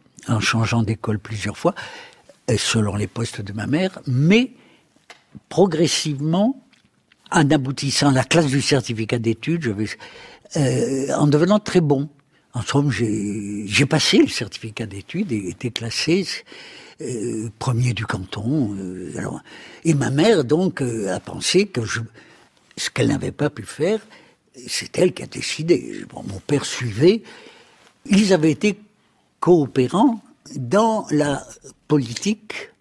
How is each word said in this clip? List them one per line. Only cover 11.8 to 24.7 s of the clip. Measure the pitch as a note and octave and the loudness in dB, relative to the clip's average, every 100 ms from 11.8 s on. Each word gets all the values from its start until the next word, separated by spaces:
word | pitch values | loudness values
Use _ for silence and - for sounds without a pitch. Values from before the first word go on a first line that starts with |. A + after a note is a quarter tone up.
bon. | D3+ C#3 D3+ _ _ _ _ | 4 2 0 _ _ _ _
En | A#2+ | -8
somme, | - C#3+ D3 | 0 2 2
j'ai, | G#2 A2+ G#2+ G2+ G#2 G2+ G#2 G2+ | 0 0 -2 -4 -6 -6 -8 -2
j'ai | A2 | 0
passé | C#3+ D#3 - A3+ | 2 2 4 4
le | D4+ | 4
certificat | - G2+ - A#2 - G#2+ | 0 -8 -10 -12 -8 -10
d'études | G2 - F3 G3+ | -10 -10 -6 -4
et | A2 F#2 | -4 -4
été | - A#2+ | -6 -8
classé, | - A#2 - - F#3 F3+ - - - - - - - | -6 -6 -4 0 0 0 -8 -14 -20 -20 -20 -20 -14
euh, | D3 A#2+ A2 A2 A2+ - | -8 -6 -6 -6 -8 -6
premier | C3 A#2 B2 | -2 0 0
du | A2 G#2+ | 0 -4
canton. | G2 F#2 A2 A2 D3+ G#2+ G2 | -6 -6 -6 -2 0 0 -4
Euh, | F#2 F#2 E2+ - | -8 -10 -10 -8
alors, | - - - - - - | -8 -10 -14 -20 -20 -4
et | E3 | 0
ma | C#3+ A#2+ | 2 2
mère, | C#3 G#3+ F#3+ | 2 4 4
donc, | A#2+ D#3+ F#3+ - | 4 2 2 -2
euh, | B2+ A2+ F#2+ | -4 -2 -4
a | F2+ | -4
pensé | - F2 - F#3 G3+ | -6 -8 0 2 2
que | B2 | -4
je, | A2 A#2 A2 - - - _ _ _ - | -4 -6 -8 -14 -20 -20 _ _ _ -10
ce | - | -8
qu'elle | - - | 0 0
n'avait | - C#3+ | 0 -4
pas | - D3 | -4 -4
pu | - | -4
faire, | G#2 - E3+ G#3+ - - - _ _ C3 | -14 -4 -2 -2 -6 -20 -20 _ _ -18
c'est | A#2+ | -8